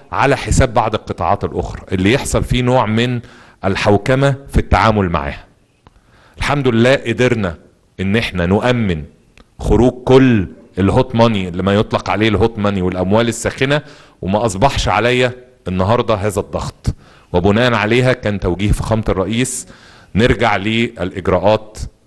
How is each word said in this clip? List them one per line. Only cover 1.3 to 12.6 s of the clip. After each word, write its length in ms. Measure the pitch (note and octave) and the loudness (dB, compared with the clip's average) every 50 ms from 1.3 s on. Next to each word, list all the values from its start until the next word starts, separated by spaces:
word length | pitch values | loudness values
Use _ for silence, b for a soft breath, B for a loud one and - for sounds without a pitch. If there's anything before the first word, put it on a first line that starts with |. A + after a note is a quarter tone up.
| G2+ - G2 | 0 0 -2
الاخرى 380 | E2+ - F#2+ F2 - - - - - | -4 -4 -4 -6 -6 -8 -12 -10 -6
اللي 220 | G2 F#2 F#2 G2+ B2 | -2 0 2 2 2
يحصل 300 | C#3 - - - A2+ - | 2 0 -2 -2 -2 -2
فيه 180 | - B2 B2 | 0 -2 0
نوع 240 | B2 B2 B2+ C3 A2 | 0 2 2 2 2
من 340 | G#2 A2 A2+ A#2+ B2 B2 A#2+ - B B B B B B B B | 0 0 0 0 0 -2 -6 -8 B B B B B B B B
الحوكمة 680 | G2 F#2+ - - A2 G#2 G2 - - C3 C3+ C#3 C#3 C3+ C#3 - - | -4 -2 0 2 2 2 2 2 0 0 2 2 0 0 -2 -4 -2
في 80 | - - | -2 0
التعامل 520 | - - G#2+ F#2 G2 A2 G#2+ G#2 F#2+ F2 | 0 2 2 2 4 4 2 2 0 0
معاها. 360 | E2+ D#2 C#2+ C#2 - - - _ _ _ _ _ _ _ _ - b b b b b b b b b b | 0 -2 -4 -6 -10 -12 -16 _ _ _ _ _ _ _ _ -20 b b b b b b b b b b
الحمد 300 | - - C#3+ D3 C3 C3 | -4 -2 -2 0 0 2
لله 280 | A2+ A2+ A#2 B2+ C3+ | 2 4 4 4 4
قدرنا 600 | - - A#2 A2 G#2+ B2 B2 A#2+ A2+ G2 F2 E2 - - - _ _ _ _ _ - | 2 0 -2 -2 0 2 2 2 0 -2 -4 -6 -8 -16 -20 _ _ _ _ _ -6
ان 160 | F#2 F#2+ G#2 | -4 -2 0
احنا 300 | A2+ G#2+ - - F2 E2+ | -2 -2 -2 -4 -2 0
نؤمن 580 | F2+ F#2+ G#2+ A2 B2 B2 A#2+ A2 F#2+ E2+ D#2 D2 - - _ _ _ _ - - _ _ - | 2 2 2 2 0 0 0 0 -2 -2 -4 -6 -12 -18 _ _ _ _ -20 -20 _ _ -8
خروج 440 | - - - C3 A#2 B2+ - - - | -2 0 2 4 4 2 0 0 0
كل 440 | - B2+ C3 C3 B2+ A#2 G#2 F2 - - - - - - F#2 | 4 4 6 6 6 4 2 0 -2 -8 -16 -20 -10 -4 0
الهوت 360 | F#2+ F#2+ F2+ B2 B2+ - - | 2 2 2 2 0 0 2
ماني، 320 | A2+ A#2 A#2 A2 G2 F#2 F2+ | 2 2 2 2 0 -4 -6
اللي 160 | E2+ F#2 F#2 | -4 -2 0
ما 100 | G2 G2+ | 2 2
يطلق 360 | G#2 A2+ - A#2 G2+ - F#2+ | 2 2 0 -2 -4 -2 -2
عليه 180 | F#2 G2+ A2 A2+ | -2 0 2 2
الهوت 320 | G#2 F#2 A2+ A2+ - | 2 2 2 0 0
ماني 220 | G#2 | 0